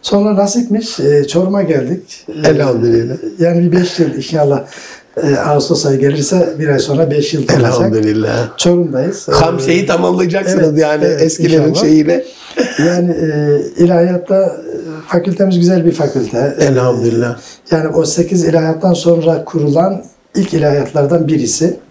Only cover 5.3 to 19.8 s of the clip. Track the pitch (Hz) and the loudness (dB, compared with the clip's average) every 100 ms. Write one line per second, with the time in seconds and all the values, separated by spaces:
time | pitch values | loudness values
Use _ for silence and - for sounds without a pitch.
5.3 | 139 156 147 - 160 143 131 139 147 139 | 0 2 0 0 -2 0 2 2 0 0
6.3 | 185 160 143 156 131 147 143 156 147 143 | 0 0 -2 -2 0 0 0 0 0 -2
7.3 | 151 120 135 123 123 113 110 107 107 107 | -2 0 2 2 2 0 0 0 0 -2
8.3 | 113 120 - 175 175 165 131 160 202 - | -2 -4 -2 2 2 0 -2 -4 -6 -2
9.3 | 143 160 175 - 170 - 175 180 180 180 | 0 0 0 0 0 0 0 0 0 0
10.3 | 196 180 185 160 151 151 151 170 151 160 | 0 0 2 2 2 2 2 0 2 0
11.3 | 160 156 160 151 - 156 156 151 175 - | 2 2 4 2 2 4 4 4 0 -2
12.3 | - - - 240 - 160 175 175 160 160 | -16 -10 -4 -4 0 0 2 0 -2 -2
13.3 | 151 147 143 - - 175 175 175 180 175 | 0 0 0 -2 0 2 4 2 -2 0
14.3 | 196 185 160 160 170 165 156 - 175 185 | 0 0 -4 -10 -10 -10 -14 -2 -2 -2
15.3 | 170 190 175 175 180 165 160 143 135 107 | 0 2 4 4 4 2 0 -2 -2 -4
16.3 | 117 143 - 143 127 123 117 117 113 120 | -2 -2 0 0 2 2 0 0 0 -2
17.3 | 117 - - - 160 156 165 156 - 165 | -6 -14 -20 -2 -2 0 0 0 -2 0
18.3 | 185 160 160 160 160 185 170 170 170 160 | 0 2 0 0 0 0 2 2 2 2
19.3 | 165 - 165 147 143 | -2 -4 -2 0 2